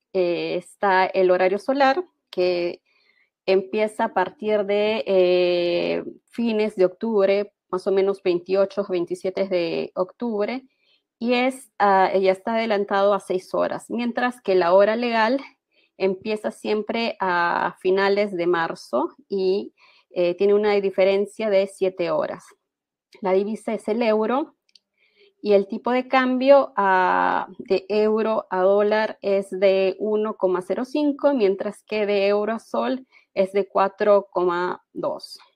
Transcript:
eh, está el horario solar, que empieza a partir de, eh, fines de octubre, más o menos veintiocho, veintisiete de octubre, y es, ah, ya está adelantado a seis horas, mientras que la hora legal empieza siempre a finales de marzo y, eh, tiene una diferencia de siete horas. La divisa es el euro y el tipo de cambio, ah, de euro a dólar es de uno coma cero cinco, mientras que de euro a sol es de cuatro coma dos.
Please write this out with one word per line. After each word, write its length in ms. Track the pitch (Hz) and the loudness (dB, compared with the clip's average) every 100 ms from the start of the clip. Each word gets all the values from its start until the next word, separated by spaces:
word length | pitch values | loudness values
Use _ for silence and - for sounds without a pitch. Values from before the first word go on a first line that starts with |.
| _ | _
eh, 400 | 190 175 170 160 165 | -2 -2 -2 -4 -6
está 480 | - - 202 185 | -8 -4 0 2
el 260 | 190 190 185 | 2 2 2
horario 280 | 180 185 202 | 4 2 -2
solar, 440 | - 269 269 285 370 _ - | -2 2 2 2 -4 _ -12
que 500 | - 180 175 175 - _ _ _ _ _ _ | -4 -2 -2 -4 -8 _ _ _ _ _ _
empieza 600 | - 190 190 220 214 214 | 0 0 0 -2 -4 -2
a 100 | 226 | -4
partir 500 | 208 180 - 214 214 | -2 -4 -4 -2 -2
de, 400 | 196 208 214 220 - | 0 0 0 -2 0
eh, 960 | 190 180 180 180 175 175 175 170 170 - - _ | 2 4 4 2 0 0 -2 -2 -4 -8 -14 _
fines 460 | - 233 214 214 208 | -6 -2 0 -2 0
de 100 | 180 | 0
octubre, 640 | 185 226 214 196 196 202 _ - | 0 -4 0 2 0 -2 _ -8
más 180 | 185 202 | -6 -2
o 60 | |
menos 300 | 196 196 196 | 0 0 -2
veintiocho, 640 | 185 175 175 190 196 - 196 | -2 -2 -2 0 0 -2 -4
veintisiete 600 | 185 175 180 190 185 196 | -4 -6 -6 -6 -4 -2
de 440 | 180 165 160 160 | -2 -2 -4 -6
octubre, 720 | - 185 - 240 208 208 247 262 _ _ _ _ - | -6 -8 -6 -6 -4 -4 -6 -12 _ _ _ _ -8
y 160 | 233 | -2
es, 360 | 247 254 262 - - | 0 0 -4 -10 0
ah, 320 | 202 190 190 190 | 4 4 4 2
ya 140 | 190 | 2
está 220 | 190 - | 0 -2
adelantado 600 | 226 226 202 202 202 202 | -2 0 -2 0 0 2
a 60 | 196 | 0
seis 340 | - 185 - | -2 -6 -4
horas, 340 | 175 175 - - | -4 -2 -4 -8
mientras 520 | 226 240 233 247 - | -6 -4 -2 -4 -4
que 160 | - 185 | 0 2
la 180 | 170 | 4
hora 220 | 190 202 226 | 4 4 2
legal 440 | 240 226 220 269 - _ _ _ _ - | -2 0 0 -2 -6 _ _ _ _ -4
empieza 540 | 190 190 214 214 226 | -4 -2 -6 -6 -6
siempre 640 | - 214 214 208 226 233 - | -8 -4 -4 -4 -4 -4 -4
a 560 | 190 175 175 - 175 - | -2 0 0 0 -4 -4
finales 540 | 185 190 196 202 208 | -2 2 2 0 -2
de 160 | 185 170 | -2 0
marzo 640 | 180 165 180 - 240 320 - - | 0 -2 -6 -6 -4 -4 -8 -8
y, 440 | 202 190 196 226 _ _ _ _ | -4 0 -2 -4 _ _ _ _
eh, 240 | - 175 | -2 -2
tiene 200 | 175 202 | 2 2
una 180 | 208 208 202 | 2 2 0
diferencia 680 | 196 190 190 196 202 - 220 | 0 2 2 2 -2 -4 0
de 200 | 196 196 | 0 0
siete 420 | - 190 185 170 | -2 -4 -2 -4
horas. 340 | 156 - 180 - _ _ _ _ _ _ - | -2 -4 -8 -16 _ _ _ _ _ _ -8
La 140 | 190 | -2
divisa 380 | 190 202 214 - | 0 0 -6 -8
es 140 | 214 - | -8 -4
el 160 | 220 | -2
euro 540 | 233 214 220 254 320 _ _ _ _ _ _ _ _ _ | 0 0 0 -2 -4 _ _ _ _ _ _ _ _ _
y 120 | 208 | 2
el 160 | 202 196 | 2 2
tipo 240 | 220 - | -6 -2
de 160 | 247 254 | -2 0
cambio, 640 | 262 254 254 262 277 262 - | 0 0 2 6 6 4 0
ah, 680 | 196 185 180 185 180 180 - 185 | 2 2 2 2 2 0 -4 -10
de 300 | - 190 - | -4 -4 -2
euro 600 | 214 214 220 220 220 - | 0 0 0 -2 -2 -4
a 120 | 185 | 0
dólar 580 | 185 202 208 214 214 - | 2 4 2 2 -2 -4
es 260 | 196 196 196 | -2 -2 -2
de 460 | 185 196 190 190 185 | 0 2 4 2 -2
uno 360 | 214 214 214 214 | -2 -2 -2 -2
coma 240 | 185 180 | -2 -2
cero 240 | 185 190 | -4 -6
cinco, 500 | 254 294 294 277 285 | -4 -2 0 2 0
mientras 500 | 277 196 196 208 202 | 2 2 0 -4 -10
que 200 | - 214 | -6 -4
de 220 | 202 208 196 | 0 2 2
euro 280 | 208 208 | 0 -2
a 40 | 226 | -6
sol 480 | - 233 233 262 - _ _ | -6 -4 -4 -4 -8 _ _
es 200 | - 190 | -2 0
de 160 | 196 196 | 0 -2
cuatro 580 | - 196 - 214 202 196 | 0 -2 0 2 2 2
coma 520 | 185 180 175 180 - _ | -2 -2 -2 -4 -8 _
dos. 460 | - 156 - - - _ | -8 -6 -8 -14 -20 _